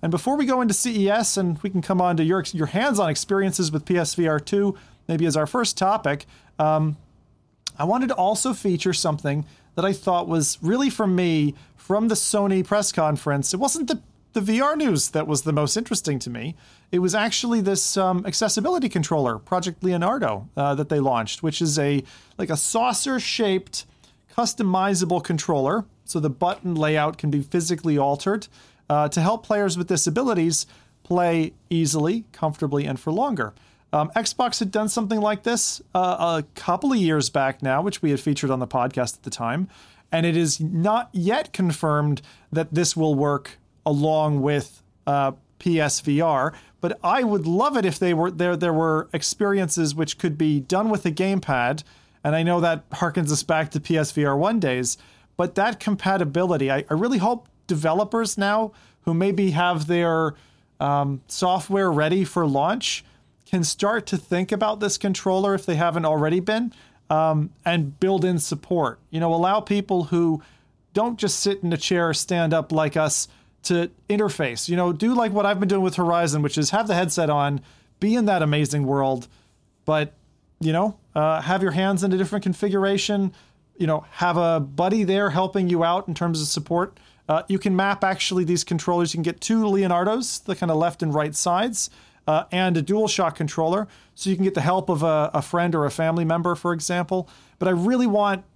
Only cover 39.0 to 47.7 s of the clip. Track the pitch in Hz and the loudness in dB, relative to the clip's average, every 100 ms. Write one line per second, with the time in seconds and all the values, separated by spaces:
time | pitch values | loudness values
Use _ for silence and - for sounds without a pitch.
39 | 123 - - - 117 135 190 - - - | -4 -4 -12 -6 -4 -4 -4 -8 -20 -20
40 | _ 165 170 165 165 - 160 175 180 220 | _ 0 2 2 0 0 -2 0 0 0
41 | 240 196 175 247 - - 185 151 160 147 | -2 -2 0 0 -2 -2 -2 0 0 2
42 | 147 143 - - _ 156 160 156 170 - | 0 -2 -6 -20 _ -4 -2 0 0 0
43 | 156 143 143 143 - - _ _ - 147 | 2 2 2 0 -4 -20 _ _ -2 0
44 | 151 156 151 143 135 147 139 - _ _ | 2 2 2 2 2 0 -2 -12 _ _
45 | - 143 135 - _ _ 180 165 151 - | -2 0 0 -4 _ _ 0 2 2 0
46 | - 143 165 143 143 156 - _ 175 - | 0 2 2 2 0 -4 -20 _ -6 -4
47 | 175 233 240 202 156 175 277 | 0 0 2 0 0 2 2